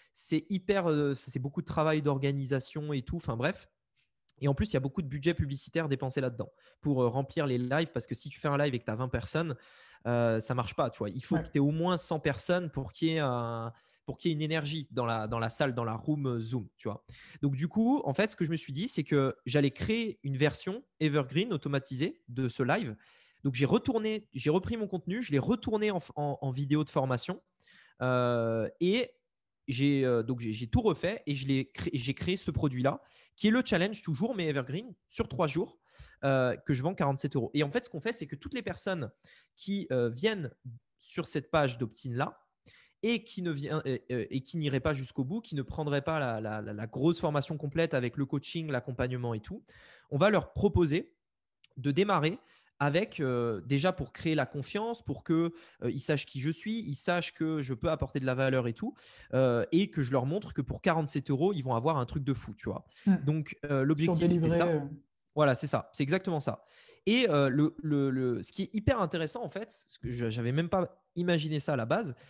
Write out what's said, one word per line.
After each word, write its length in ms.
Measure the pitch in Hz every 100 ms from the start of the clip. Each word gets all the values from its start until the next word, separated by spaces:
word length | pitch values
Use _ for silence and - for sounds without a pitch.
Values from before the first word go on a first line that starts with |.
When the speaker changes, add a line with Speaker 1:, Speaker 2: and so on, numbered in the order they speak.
| _
Speaker 1:
C'est 320 | - - 156 -
hyper, 400 | 190 185 196 175
euh, 260 | 151 143 135
c'est, 160 | -
c'est 80 | 135
beaucoup 220 | 131 160
de 40 | -
travail 360 | - 156 156
d'organisation 920 | 143 135 139 139 131 135 - 156 151
et 80 | 143
tout. 160 | 117 165
Enfin, 180 | - 113
bref. 320 | 139 202 - _ _ _ _ _ - -
Et 60 | 143
en 60 |
plus, 180 | 139 214
il 40 | 139
y 20 |
a 20 |
beaucoup 220 | 131 160
de 60 | 147
budget 260 | 143 147
publicitaire 560 | 170 147 135 - 165 156
dépensé 320 | 135 135 135
là-dedans 300 | 127 117 107 - _ _
pour, 220 | 151 131
euh, 40 | 123
remplir 380 | 123 139 - 143
les 120 | 123
lives. 340 | 123 143 165
Parce 160 | - -
que 80 | 117
si 140 | 147
tu 100 | -
fais 80 | 151
un 100 | 143
live 160 | 147
et 60 | 123
que 60 | -
t'as 100 | 110
vingt 140 | 127
personnes, 460 | 123 117 156 170 127 - - - - 120
euh, 320 | 120 117 113
ça 140 | -
marche 220 | 123 110 -
pas, 140 | 135
tu 80 | -
vois. 100 | 104
Il 140 | 95
faut 120 | - 165
Speaker 2:
Ouais. 80 |
Speaker 1:
que 60 | 160
t'aies 100 | 147
au 120 | 143
moins 260 | 156 175 175
cent 220 | - 160
personnes 500 | 147 135 - 180 175
pour 240 | - 135
qu'il 160 | - 160
y 20 | 160
ait 40 |
un, 540 | 143 123 117 117 113 - _ _ -
pour 120 | 131
qu'il 120 | -
y 20 |
ait 40 | 151
une 60 |
énergie 460 | 151 160 147 160 135
dans 160 | 117 120
la, 220 | 113 107
dans 100 | 117
la 120 | 113
salle, 260 | - 143 123
dans 80 |
la 100 | 117
room, 320 | 113 - 151 135
euh, 140 | 120
Zoom, 280 | 113 123 101 -
tu 100 | 110
vois. 160 | 101 - - - -
Donc, 140 | 143 131
du 120 | 165
coup, 340 | 214 226 285 -
en 80 |
fait, 180 | 135 214
ce 40 | -
que 80 | 160
je 40 |
me 60 | 160
suis 160 | -
dit, 140 | 135 226
c'est 160 | -
que 320 | 139 143 135 - -
j'allais 260 | 147 139
créer 480 | - - 226 220 -
une 140 | 139 135
version 460 | 147 - - 214 - -
evergreen 520 | 156 147 131 135 233
automatisée 680 | 160 147 139 - 127 165 - -
de 180 | 123 131
ce 160 | -
live. 320 | 123 180 160 107 _ _ _ _
Donc, 120 | 139 123
j'ai 100 | 135
retourné, 640 | 233 247 226 214 214 -
j'ai 160 | 131 135
repris 280 | 170 185 226
mon 100 | 208
contenu, 340 | 185 - 208
je 100 | 247
l'ai 60 | 143
retourné 540 | 160 240 - 214 214
en, 80 | 185 - -
en, 240 | 147 139
en 80 | 139
vidéo 340 | 127 139 151 151
de 40 |
formation, 520 | 160 131 123 - 180 - _ - - - -
euh, 680 | 127 127 123 120 113 113 107 -
et 320 | 175 220 - _ _ _ _ _ -
j'ai, 360 | 127 143 143 131
euh, 180 | 120
donc 160 | 113 123
j'ai, 140 | 117
j'ai 140 | 107 120
tout 140 | 240
refait 400 | 220 160 175 226 -
et 80 | 139
je 120 | 131
l'ai 220 | 135 135
cré-, 220 | - 170
j'ai 220 | 143 120 135
créé 200 | - 190
ce 140 | -
produit-là, 520 | 151 151 127 131 - - _ _ -
qui 120 | 208
est 40 |
le 100 | 233
challenge 380 | 247 185 190 208
toujours, 320 | - 135 220
mais 140 | 226 165
evergreen, 480 | 139 123 151 247 180 _
sur 200 | - 226
trois 180 | - 160
jours, 320 | 135 226 - _ - - _
euh, 320 | 139 135 127 - -
que 80 |
je 80 | 131
vends 140 | 147 143
quarante-sept 400 | 143 135 143 139
euros. 160 | 117
Et 80 | 147
en 100 | 147
fait, 140 | 226 -
ce 40 |
qu'on 100 | 156
fait, 100 | 220
c'est 140 | 233 -
que 100 | 143
toutes 200 | - 254
les 80 |
personnes 480 | 208 170 - 180 117 - - - _ -
qui, 300 | - 202 -
euh, 180 | 127 120
viennent 400 | 117 202 214 139 - 127 117 _ _
sur 280 | - - -
cette 240 | 156 -
page 260 | 160 139 120
d'opt-in-là 680 | 120 - 135 120 151 - _ _ - - _ _
et 200 | 220 233
qui 180 | 226 -
ne 100 | 175
vient, 300 | 143 143 151 -
euh, 120 | 127 -
euh, 140 | 123 107
et 120 | 135
qui 160 | - 170
n'iraient 240 | 147 151
pas 120 | 160
jusqu'au 300 | 139 131 -
bout, 160 | 131 208
qui 160 | - 147
ne 60 |
prendraient 400 | 127 - 147 143
pas 180 | 143 160
la, 220 | 131 113
la, 200 | 110 107
la, 120 | 107
la 140 | 104 117
grosse 320 | 131 151 170
formation 360 | 165 147 - 156
complète 360 | 147 160 165
avec 240 | 143 123 127
le 80 | 139
coaching, 440 | 143 - 165 156
l'accompagnement 640 | 127 127 123 127 127 120
et 60 | 110
tout, 240 | - 208 - - - - _
on 80 | 143
va 120 | 190
leur 220 | 196 -
proposer 640 | - 202 175 165 160 - _ _ _ _ _ - -
de 140 | 135
démarrer 480 | 143 202 185 151 185 _ _ _ -
avec, 380 | 143 156 214 -
euh, 420 | 135 123 117 107
déjà 300 | 98 139 175
pour 220 | 185 135
créer 220 | - 165 156
la 100 | 127
confiance, 580 | 147 135 202 220 240
pour 220 | - 135 -
que, 280 | 160 170 165 - -
euh, 80 | 120
ils 80 | 131
sachent 260 | - 147 -
qui 140 | 139
je 100 | 135
suis, 300 | 165 214 226
ils 160 | 175 139
sachent 380 | - 175 170
que 280 | - 160 156
je 120 | 131
peux 160 | 127 170
apporter 320 | 156 139 139
de 40 | 131
la 100 | 127
valeur 320 | 135 131 120
et 60 |
tout, 200 | 113 226 - - - -
euh, 320 | 127 131 120 -
et 160 | 165 202
que 120 | -
je 120 | 127
leur 120 | 131 127
montre 280 | 180 -
que 80 | -
pour 200 | 127 131
quarante-sept 480 | 190 165 151 147 135
euros, 220 | 135 180
ils 100 | 185
vont 140 | 131 117
avoir 220 | 135 151
un 80 | 123
truc 180 | 156
de 100 | 135
fou, 200 | 135 - 104
tu 140 | -
vois. 160 | - - - -
Speaker 2:
Hmm. 120 | 185 143
Speaker 1:
Donc, 320 | 156 147 - 147
euh, 180 | 139
l'objectif, 340 | 135 156 170 170
Speaker 2:
Sur 120 | 170
Speaker 1:
c'était 200 | 175 160
ça. 160 | 170 170
Speaker 2:
délivrer, 200 | 156 143
euh. 40 | - - _ _ -
Speaker 1:
Voilà, 200 | 147 127
c'est 120 | 147
ça, 220 | 120 -
c'est 100 | -
exactement 360 | 139 185 190 160
ça. 240 | - - _ - - - -
Et, 240 | 233 233
euh, 200 | 147 139
le, 260 | 135 151 -
le, 280 | 156 143 135
le, 320 | 131 127 113
ce 120 | -
qui 100 | -
est 100 | 196
hyper 280 | 214 214 247
intéressant, 420 | 175 170 160 240
en 60 | 220
fait, 360 | 190 226 - -
ce 100 | -
que 100 | -
je, 200 | 120 117
j'avais 220 | 113 117
même 160 | 139 170
pas 360 | 190 175 - _ -
imaginé 440 | 175 170 151 151
ça 140 | 147
à 20 | 139
la 100 | 113
base, 300 | 170 196 120 -